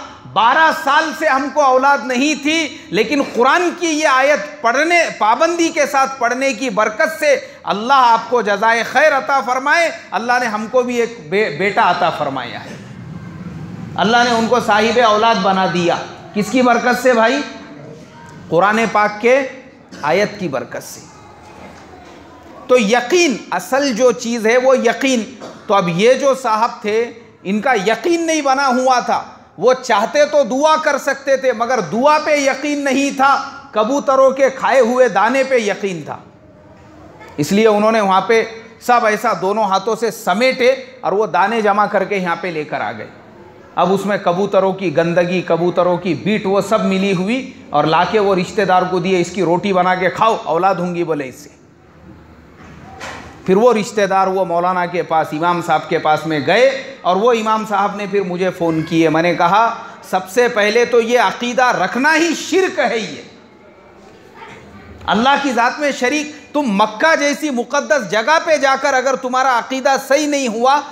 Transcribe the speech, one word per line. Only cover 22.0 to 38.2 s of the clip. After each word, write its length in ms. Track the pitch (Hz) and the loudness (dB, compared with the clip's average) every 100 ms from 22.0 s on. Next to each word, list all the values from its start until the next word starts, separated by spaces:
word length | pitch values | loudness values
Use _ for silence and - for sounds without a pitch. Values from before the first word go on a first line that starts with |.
| - - - - - - - | -20 -20 -20 -20 -20 -12 2
तो 80 | 254 | 2
यकीन, 640 | 202 240 240 349 339 196 - | 4 2 2 2 2 0 -4
असल 400 | 240 - 269 285 | -6 -2 0 0
जो 180 | 208 254 | 2 2
चीज़ 360 | - 226 240 214 | 2 -2 -2 2
है 100 | 247 | 2
वो 180 | 254 254 | 4 4
यकीन। 460 | 226 - 269 247 202 - - - - | 2 0 0 0 -2 -10 -18 -10 0
तो 60 | |
अब 160 | 202 175 | 2 2
ये 260 | 170 226 262 | 2 4 4
जो 200 | 277 262 | 2 0
साहब 460 | 233 214 240 233 208 | 0 0 -2 -4 -4
थे, 160 | 220 233 - - - 175 | -2 -4 -8 -20 -12 -4
इनका 280 | 208 269 | -2 0
यकीन 500 | 240 185 220 349 339 | 0 0 0 0 0
नहीं 180 | 330 311 | 0 0
बना 240 | 277 262 277 | 0 2 2
हुआ 360 | 254 254 247 | 2 2 2
था, 360 | 240 180 - - - - | 0 -4 -6 -16 -20 -2
वो 140 | 220 | 0
चाहते 520 | 254 - 208 226 294 294 | 0 0 0 2 2 2
तो 180 | 294 | 2
दुआ 320 | 240 254 311 311 | 2 2 2 2
कर 200 | 311 277 | 0 -2
सकते 400 | 277 269 - 269 | -2 -4 -2 0
थे, 160 | 262 | 0
मगर 280 | 226 233 247 | -2 -2 -2
दुआ 360 | 165 208 277 302 | -2 2 4 4
पे 300 | 302 294 269 | 2 0 0
यकीन 340 | 262 294 294 | -2 -2 -2
नहीं 300 | 277 262 277 | -2 0 0
था, 220 | 269 269 262 - - - 208 | 2 2 2 -2 -14 -6 -2
कबूतरों 560 | 214 285 277 269 262 | 0 0 2 4 4
के 180 | 269 269 | 4 0
खाए 300 | - - 262 | 0 0 2
हुए 300 | 226 247 254 | 4 4 2
दाने 340 | 190 214 269 | 2 2 2
पे 260 | 269 254 202 | 0 0 0
यकीन 320 | 190 202 175 | -2 -4 -6
था। 200 | 139 120 - - - - - - - - - - - - | -10 -14 -16 -20 -20 -20 -20 -20 -20 -20 -20 -20 -10 -6
इसलिए 280 | 147 196 220 | 0 4 4
उन्होंने 340 | 208 214 226 | 4 2 2
वहाँ 240 | 196 190 | 2 2